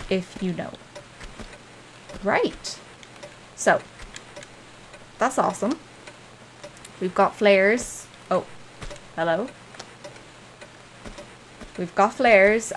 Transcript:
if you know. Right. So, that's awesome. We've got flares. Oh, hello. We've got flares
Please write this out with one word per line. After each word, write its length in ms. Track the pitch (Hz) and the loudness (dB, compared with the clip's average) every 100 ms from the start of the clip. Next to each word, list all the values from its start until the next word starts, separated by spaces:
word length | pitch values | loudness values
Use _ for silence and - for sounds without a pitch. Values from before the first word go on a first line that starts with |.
| - | -4
if 280 | 190 180 - | -4 -4 -6
you 100 | 185 | -6
know. 200 | 165 - - - - - - - - - - - - - - - - | -6 -10 -14 -18 -20 -20 -18 -18 -16 -18 -18 -20 -20 -20 -20 -18 -6
Right. 560 | 196 320 466 - - - - - - - - - - - | -2 0 0 -4 -12 -14 -18 -20 -20 -18 -18 -18 -20 0
So, 260 | - 160 - - - - - - - - - - - - - - | 2 2 0 -16 -18 -18 -18 -18 -18 -20 -20 -20 -20 -20 -20 -4
that's 220 | 247 262 | -2 0
awesome. 400 | 185 180 208 320 - - - - - - - - - - - - | 0 0 -2 -2 -8 -20 -20 -20 -20 -20 -20 -20 -20 -18 -20 -6
We've 160 | 185 202 | -2 2
got 200 | 190 - | 2 4
flares. 680 | 208 196 196 240 - - - - - | 4 6 6 2 -2 -12 -16 -20 -2
Oh, 160 | 185 - - - - - - - - | -2 -2 -14 -20 -14 -14 -14 -12 -4
hello. 320 | 165 165 247 - - - - - - - - - - - - - - - - - - - - - - - | -2 0 -4 -12 -18 -18 -18 -18 -18 -18 -20 -20 -20 -20 -20 -20 -20 -20 -18 -16 -18 -20 -20 -20 -14 -8
We've 180 | 175 - | -4 2
got 180 | 208 | 2
flares 580 | - 240 202 202 220 220 | 4 6 8 8 6 -2